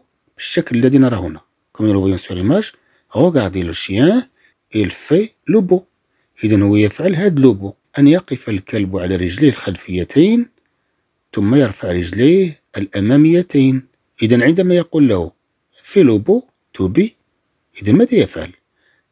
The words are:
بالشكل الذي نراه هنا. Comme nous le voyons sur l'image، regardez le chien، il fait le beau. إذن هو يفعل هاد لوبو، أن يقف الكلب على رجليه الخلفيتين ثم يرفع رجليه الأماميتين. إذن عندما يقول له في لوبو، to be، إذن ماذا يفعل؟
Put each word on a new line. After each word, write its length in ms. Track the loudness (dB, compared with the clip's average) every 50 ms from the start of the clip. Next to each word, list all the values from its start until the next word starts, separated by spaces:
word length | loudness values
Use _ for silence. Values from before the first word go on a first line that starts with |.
| _ _ _ _ _ _ _
بالشكل 400 | -18 -16 -6 -6 -6 -4 -2 -2
الذي 220 | 0 2 2 4 4
نراه 200 | 2 2 0 -4
هنا. 220 | -8 -10 -12 -14 _ _ _ _ _ _
Comme 140 | _ -4 -2
nous 60 | 0
le 60 | 0 0
voyons 200 | 0 0 -2 -4
sur 160 | -6 -10 -8
l'image، 380 | -4 -2 0 0 0 -2 -6 _ _ _ _ _ _ _ _
regardez 520 | -2 0 0 2 2 0 -2 -2 -4 -6
le 100 | -6 -6
chien، 560 | -8 -10 -8 -6 0 2 2 2 2 0 -4 _ _ _ _ _ _ _ _ _ -4
il 160 | -4 -4 -4
fait 380 | -6 -12 -4 -2 0 0 0 -4 _ _ _
le 140 | 0 0 0
beau. 220 | 2 2 -2 -2 -2 _ _ _ _ _ _ _ _ _ _ _ -2
إذن 180 | 0 0 2
هو 140 | 2 2 2
يفعل 380 | 2 2 0 -2 -2 -4 -2 -2
هاد 240 | 0 -2 0 2 4
لوبو، 360 | 4 4 2 2 -8 -14 -14 _ _ _ _ 2
أن 100 | 4 4
يقف 400 | 4 2 -2 -6 -12 -10 -8 -8
الكلب 480 | -8 -8 -8 -6 -6 -6 -4 -4 -6
على 200 | -6 -4 -4 -4
رجليه 320 | -2 -4 -4 -2 0 0 0
الخلفيتين 1000 | 0 0 -8 -10 -10 -10 -12 -8 -6 -6 -6 -2 2 2 2 4 2 0 -2 -4 _ _ _ _ _ _ _ _ _ _ _ _ _ _ _ _ -6
ثم 200 | -4 -2 2 2
يرفع 380 | 2 2 0 -4 -8 -8 -6
رجليه 720 | -4 -4 -6 -6 -2 0 2 2 4 2 0 -2 -6 _ _ _ -10
الأماميتين. 1120 | -10 -10 -6 -6 -4 -2 2 2 4 4 4 2 0 -2 -2 0 0 2 2 0 -2 -6 _ _ _ _ _ _ -4
إذن 200 | 0 2 2 2
عندما 320 | 2 2 0 0 0 2 0
يقول 340 | 0 -2 -2 0 0 2 2
له 240 | 2 -2 -4 -8 _ _ _ _ _ _ _ _
في 300 | _ _ _ -2 2 2
لوبو، 400 | 4 4 2 2 0 0 -2 -2 -2 _ _ _ _ _ _ -6
to 40 |
be، 260 | -4 -2 0 -2 -2 -2 _ _ _ _ _ _ _ _ _ _ _ _ _ -8
إذن 140 | -2 0 2
ماذا 180 | 2 2 2 2
يفعل؟ 380 | 0 0 -2 -4 -14 -14 -14 _ _ _ _ _ _ _ _ _ _ _ _